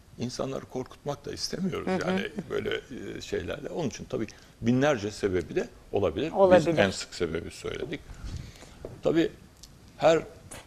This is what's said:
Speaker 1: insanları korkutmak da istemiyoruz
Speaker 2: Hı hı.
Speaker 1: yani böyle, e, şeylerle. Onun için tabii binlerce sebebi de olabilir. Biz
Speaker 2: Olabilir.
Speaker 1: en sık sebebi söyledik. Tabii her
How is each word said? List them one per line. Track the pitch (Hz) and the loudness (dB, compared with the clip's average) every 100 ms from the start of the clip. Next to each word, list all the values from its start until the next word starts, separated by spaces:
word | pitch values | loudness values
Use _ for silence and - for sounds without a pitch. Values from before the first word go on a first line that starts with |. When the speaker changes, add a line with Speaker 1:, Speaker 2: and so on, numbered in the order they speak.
| - - | -20 -8
Speaker 1:
insanları | 123 - 131 135 - | -6 -4 -6 -6 -8
korkutmak | 127 123 - 147 143 - | -8 -10 -10 -8 -8 -8
da | |
istemiyoruz | - - - 185 92 92 | -8 -6 -4 -4 -2 -2
Speaker 2:
Hı | 185 | -2
hı. | - | 0
Speaker 1:
yani | 190 - - - | -2 -2 -6 -6
böyle, | 104 104 110 - 113 101 110 | -4 -2 -4 -6 -12 -10 -10
e, | |
şeylerle. | - 98 87 - - | -6 -4 -4 -6 -8
Onun | 185 139 | -4 -4
için | - - | -6 -8
tabii | 123 110 - - - | -6 -6 -10 -20 -2
binlerce | 117 127 147 127 101 | 2 6 4 2 -2
sebebi | - 104 90 76 165 | -2 0 0 0 -4
de | 240 - - | -4 -8 -4
olabilir. | 104 95 82 156 | 0 2 2 0
Biz | |
Speaker 2:
Olabilir. | 208 190 180 156 156 | 6 10 10 8 4
Speaker 1:
en | 98 | 4
sık | - - | 0 -8
sebebi | - 85 82 85 | -4 -2 -2 -6
söyledik. | - - - - 151 - - - - - - - - - - | -8 -8 -6 -6 -8 -12 -14 -10 -10 -12 -18 -20 -16 -16 -4
Tabii | - 156 156 - - - - - - - | 2 2 2 -2 -20 -20 -20 -20 -20 2
her | 147 160 - - - - | 4 4 2 -10 -18 -18